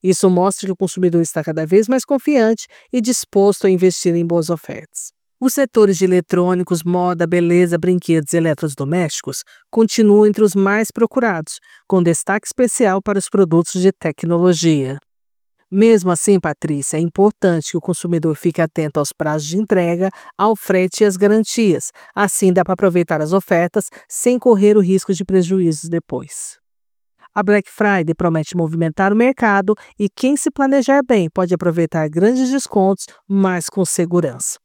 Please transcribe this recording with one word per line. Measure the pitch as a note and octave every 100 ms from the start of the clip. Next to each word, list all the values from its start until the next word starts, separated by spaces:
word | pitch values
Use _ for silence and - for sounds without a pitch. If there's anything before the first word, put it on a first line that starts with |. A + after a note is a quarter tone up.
Isso | F#3 F#3 F#3+
mostra | F3+ F#3+ F#3+ G3
que |
o | F3+
consumidor | F#3+ - F3+ E3+
está | E3+ E3
cada | D3+ D#3+ D#3+
vez | F#3+ A3
mais | C4
confiante | - C#4 - C#4+ A3 A3+ - - _
e | B3
disposto | A3+ B3 - G3+ G3+ G3 G3
a |
investir | F3+ F#3 - F3+ E3+
em | E3+
boas | E3+ D#3+
ofertas. | E3+ - - D3 - - _ _ _
Os | B3+
setores | - C4+ A3+ G#3 F3
de | F#3+
eletrônicos, | F3+ E3+ F3+ F3 F3+ F3 E3+
moda, | E3+ F3+ F3+ F3 E3+
beleza, | F3 E3+ F3 F3 E3+
brinquedos | F3+ F3+ - D#3+ C#3+
e | E3+
eletrodomésticos | E3 D3 D#3 C#3 C#3 F3 D#3 - - - - _ _
continuam | A3+ A3+ - G#3+ G#3 G#3+
entre | G#3
os | G#3+ G3
mais | G3 G#3 A3
procurados, | - A3+ C4 A#3 E3+ D#3 - _ _ _
com | F#3+
destaque | E3+ E3 - G3+ -
especial | - B3 - A3 F#3+
para | G#3 G3+
os | -
produtos | G3+ F3+ E3 E3+ F#3
de | F#3
tecnologia. | - E3 - E3+ E3+ F3+ D#3+ E3 D3+ C3 C#3+ _ _ _ _ _ _ _
Mesmo | F#3+ A3+ A3 F3+
assim, | E3+ - G3
Patrícia, | E3 D3 D#3 C#3+ - D#3
é |
importante | E3+ - G#3 - F#3+ E3 -
que | E3+
o |
consumidor | - F3 F3 E3+ D#3+ D3+
fique | F3 D#3+
atento | D#3+ - D3+ D#3
aos | C#3+
prazos | - D#3 D3+ D3
de | F3+
entrega, | G#3+ F#3 E3+ F3 F#3+ - - -
ao | G#3 G#3+
frete | - F#3+ F#3 -
e | G#3
às | F#3
garantias. | G3+ G#3+ G#3+ - G#3+ D#3 - - -
Assim, | - G3+ - F#3+
dá | F#3
pra | F3
aproveitar | F3+ G3 F3 E3+ D#3
as | D3+
ofertas | F#3+ - E3+ F3 G#3+ - - _
sem | - B3 B3
correr | B3+ G#3 G#3 G#3+
o |
risco | F3+ F#3+ -
de | F#3
prejuízos | F#3+ F#3+ F3 F#3+ E3+ D#3 E3
depois. | E3 - C3 D#3 - - - _ _ _ _ _ _ _ -
A |
Black | G3+ G#3 F#3+
Friday | - G#3 F#3+ D#3+ E3
promete | F3 E3 D3+ F3
movimentar | D#3+ E3 E3 D3+ G3
o | G#3+
mercado | B3 C4+ A3+ G3 G3 G#3+ - _
e | G3+
quem | - B3+ C#4+
se | D4+
planejar | - C4+ C#4 B3 C#4 C4
bem | A3+ E3
pode | - F3+
aproveitar | F3+ F3 E3 D#3+ E3 D#3
grandes | D#3+ G3+ B3+ B3+
descontos, | C4+ - G#3 F#3+ G3 - _ _
mas | G3 F#3+ F3+ -
com | - F3
segurança. | - E3+ F3 D#3+ B2 - -